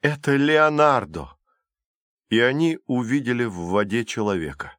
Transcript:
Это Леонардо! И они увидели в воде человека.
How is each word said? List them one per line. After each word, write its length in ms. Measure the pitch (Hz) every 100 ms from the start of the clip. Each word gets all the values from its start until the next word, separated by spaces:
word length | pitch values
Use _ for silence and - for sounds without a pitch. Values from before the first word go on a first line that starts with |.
Это 340 | 147 147 -
Леонардо! 1000 | 139 143 151 156 151 151 131 98 80 69 - _ _ _ _ _ _ _ _ _
И 100 | 110
они 400 | 120 139 165 160
увидели 580 | _ 127 113 139 123 123
в 120 | 120 90 85
воде 360 | 98 104 113
человека. 720 | 113 - 104 95 76 69 -